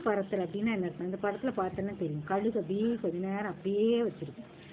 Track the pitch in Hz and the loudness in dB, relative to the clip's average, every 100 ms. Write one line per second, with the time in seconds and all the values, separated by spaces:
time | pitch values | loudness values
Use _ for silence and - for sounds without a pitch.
0 | - 415 196 196 175 196 226 208 175 151 | 6 2 2 0 0 0 0 2 0 -2
1 | 180 190 202 202 262 214 185 165 196 190 | -4 -2 -2 0 0 0 -2 -2 -4 -2
2 | 165 147 - 196 220 220 160 196 226 233 | -2 -2 0 2 2 0 0 2 2 2
3 | 180 175 190 202 208 151 190 202 226 233 | 0 -2 -2 -2 -4 -4 0 4 4 4
4 | 220 - 160 - - - - | 2 -2 -8 -10 -14 -18 -18